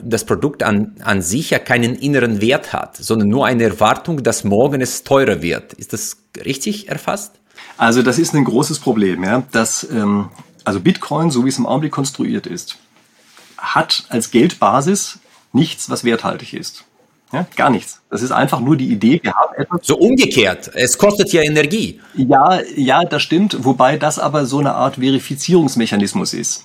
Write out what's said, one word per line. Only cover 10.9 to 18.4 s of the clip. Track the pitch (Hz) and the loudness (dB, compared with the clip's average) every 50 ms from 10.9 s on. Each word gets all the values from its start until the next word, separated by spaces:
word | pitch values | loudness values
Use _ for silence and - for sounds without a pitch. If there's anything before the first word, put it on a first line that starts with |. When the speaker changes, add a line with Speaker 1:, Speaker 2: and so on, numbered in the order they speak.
| 131 - - - 147 151 165 165 | 0 0 -4 -6 -4 -2 0 0
Speaker 2:
so | 139 120 123 | 0 0 0
wie | 135 | 0
es | 131 - | 0 -2
im | 120 | -2
Augenblick | - 120 147 156 151 - | -2 0 -2 -2 -2 -4
konstruiert | - 139 139 - - - - - - - - | -4 -6 -6 -4 -4 -4 -4 -4 -4 -6 -8
ist, | - - - - - - _ _ _ _ _ _ _ _ _ _ _ - - - - | -12 -12 -12 -14 -16 -18 _ _ _ _ _ _ _ _ _ _ _ -20 -20 -20 -18
hat | - - - - 156 165 - - - - - | -12 -8 -2 0 0 0 0 -2 -6 -6 -4
als | - 117 113 - - | -4 -4 -4 0 2
Geldbasis | 113 113 180 - - 117 98 107 131 139 175 202 202 - - - - _ _ _ _ _ _ - | 4 4 4 2 2 2 2 2 2 2 2 0 0 -2 -6 -10 -16 _ _ _ _ _ _ 0
nichts, | 123 170 156 - - - - | 0 0 0 -2 -8 -8 -8
was | 123 110 - | -8 -2 0
werthaltig | 120 113 113 - 95 85 - - - - | 0 0 0 -2 -4 -6 -6 -10 -12 -12
ist. | - - - - - - _ _ _ _ _ _ _ _ _ - | -12 -12 -12 -16 -18 -20 _ _ _ _ _ _ _ _ _ -8
Ja, | 147 180 - - | -8 -8 -6 -4
gar | - 123 135 | 0 0 2
nichts. | 120 92 - - - - _ _ | 2 0 -2 -8 -16 -20 _ _
Das | - - 120 | -6 -6 -4
ist | 131 131 | -2 0
einfach | 117 | 0